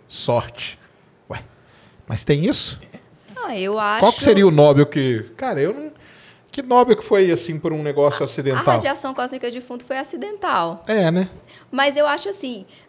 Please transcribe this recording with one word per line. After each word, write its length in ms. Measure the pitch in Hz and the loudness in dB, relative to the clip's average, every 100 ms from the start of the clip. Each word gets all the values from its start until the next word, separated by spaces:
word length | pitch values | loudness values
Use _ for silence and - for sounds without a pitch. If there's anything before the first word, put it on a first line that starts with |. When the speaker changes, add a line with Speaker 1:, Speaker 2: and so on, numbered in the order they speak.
| _ | _
Speaker 1:
sorte. 720 | - - 120 - - - - _ _ _ _ - | -8 -2 -2 -4 -10 -14 -16 _ _ _ _ -16
Ué, 140 | - - _ _ _ _ - - | -14 -16 _ _ _ _ -20 -10
mas 160 | 113 | -6
tem 200 | - 147 | 0 0
isso? 360 | 196 - - - - - _ _ - 508 415 | 0 -2 -6 -10 -18 -20 _ _ -20 -12 -8
Speaker 2:
Ah, 80 | 214 | -6
eu 220 | 190 214 | -4 -2
acho 220 | 208 214 | -2 2
Speaker 1:
Qual 120 | 208 | 2
que 120 | - | 4
seria 220 | - 202 196 | 4 6 6
o 40 | |
Nobel 360 | 151 147 139 143 | 8 8 8 4
que, 440 | 151 131 113 107 - | 2 0 -2 -6 -8
cara, 240 | 262 165 | -6 -2
eu 120 | 151 | -2
não, 200 | 269 302 - - - - _ _ | -4 -10 -16 -20 -20 -20 _ _
que 120 | - | -12
Nobel 340 | 254 247 247 214 | 0 2 4 2
que 80 | |
foi 260 | - 202 185 | 2 2 4
assim 280 | 170 - 156 | 2 -4 -6
por 120 | 165 | -4
um 120 | 156 | -4
negócio 400 | 147 143 143 - | -2 2 2 2
Speaker 2:
A, 20 | |
Speaker 1:
acidental? 380 | 139 - 139 127 220 | -4 -4 -2 0 2
Speaker 2:
a 60 | |
radiação 400 | 120 269 302 269 | 2 0 -4 -6
cósmica 380 | 262 254 262 240 | -6 -8 -8 -10
de 100 | 247 | -10
fundo 240 | 247 247 | -12 -14
foi 140 | - 262 | -8 -8
acidental. 840 | 262 330 403 403 359 220 170 185 - | -8 -10 -10 -8 -2 -2 -2 -6 -2
Speaker 1:
É, 220 | 214 170 | 0 2
né? 180 | 175 185 - - - _ | 0 -4 -8 -20 -20 _
Speaker 2:
Mas 280 | 254 285 285 | -2 0 2
eu 80 | 294 | 0
acho 240 | 302 403 | -2 -6
assim, 340 | 392 262 220 190 - | -8 -10 -12 -16 -20